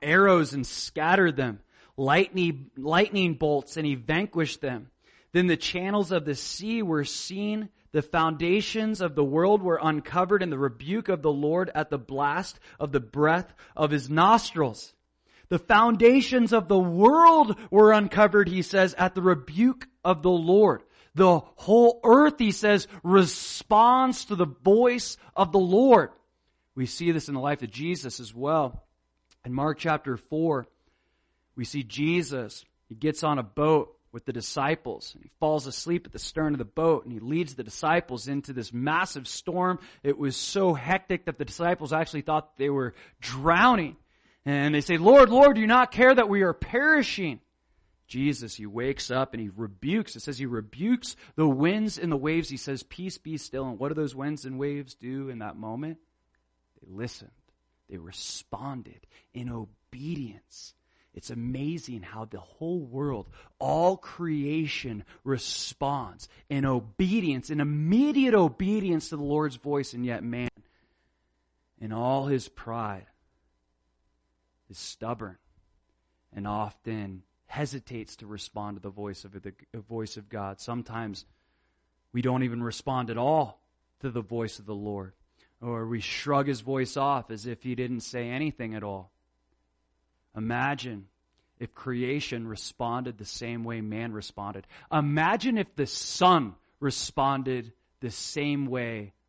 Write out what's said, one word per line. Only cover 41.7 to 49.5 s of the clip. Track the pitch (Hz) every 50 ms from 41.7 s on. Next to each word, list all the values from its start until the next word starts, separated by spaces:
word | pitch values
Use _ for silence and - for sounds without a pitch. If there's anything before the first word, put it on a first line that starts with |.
| 180 175 156 127 156
actually | 160 160 - - 147
thought | - - 156 151 - _ _ -
they | 135 143
were | 139 135 127 117 - - - - _ _
drowning. | - - 123 135 139 165 170 180 226 254 247 202 160 131 - - _ _ _ _ _ _ _ _ -
And | 139 143 143 139 151 151
they | 147
say, | 147 - 175 160
"Lord, | 170 214 269 285 262 208
Lord, | 233 254 285 285 254
do | 220
you | 220 214
not | 240 254 247 240
care | - 202 247 254 269
that | 247 226 202
we | 196 202
are | 190 175 160
perishing?" | - - - - 247 285 311 320 294 240 - - 202 185 156 120 - _ _ _ _ _ _ _ _ _ _ _ _ _ -
Jesus, | - 127 135 147 139 107 120 110 -
he | - 104
wakes | 104 101 117 123 135 135 - - -
up | 123 131 135 - -
and | 120
he | 110
rebukes. | 101